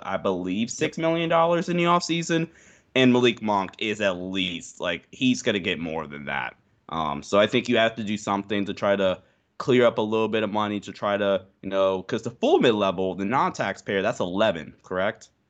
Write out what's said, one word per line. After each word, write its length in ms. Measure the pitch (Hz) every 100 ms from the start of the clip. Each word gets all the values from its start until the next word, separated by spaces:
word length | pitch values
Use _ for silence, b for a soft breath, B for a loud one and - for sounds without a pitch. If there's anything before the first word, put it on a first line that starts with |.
I 160 | - 95
believe, 540 | 98 92 92 95 120
six 260 | - 156 165
million 320 | 165 165 165
dollars 400 | 165 165 170 175
in 80 | 175
the 60 |
offseason. 640 | 170 175 - 170 165 165 165 b b b b 131
And 180 | 131
Malik 300 | 123 123 107
Monk 300 | 107 101 92 -
is 240 | 110 104
at 140 | 101 90
least, 640 | 92 95 92 82 - -
like, 280 | 90 87 -
he's 320 | - 127 123
gonna 160 | 120 104
get 180 | 90 78
more 300 | 82 80 73
than 180 | 71 69
that. 300 | 69 62 - _ _ -
Um, 320 | 82 76 71
so 160 | - 101
I 80 | 107
think 240 | 127 117
you 80 | 113
have 180 | 113 113
to 60 |
do 140 | 104 104
something 480 | - 101 98 104 95
to 80 |
try 220 | 98 104 101
to 260 | 95 90 b b b -
clear 260 | - 123 120
up 140 | 120
a 20 |
little 260 | 107 110 110
bit 140 | 110
of 80 | 107
money 300 | 107 104 104
to 120 | 95
try 240 | 92 104 101
to, 300 | 101 95 95 _
you 80 | 95
know, 320 | 95 95 95
'cause 220 | - 110
the 80 | 120
full 260 | - 254 349
mid 160 | 139
level, 400 | 107 98 90 92
the 120 | 87 98
non-taxpayer, 760 | 135 180 - 107 95 - 98
that's 180 | 101 -
eleven, 540 | 90 92 110 82 76 -
correct? 480 | - 92 101 110 - _ _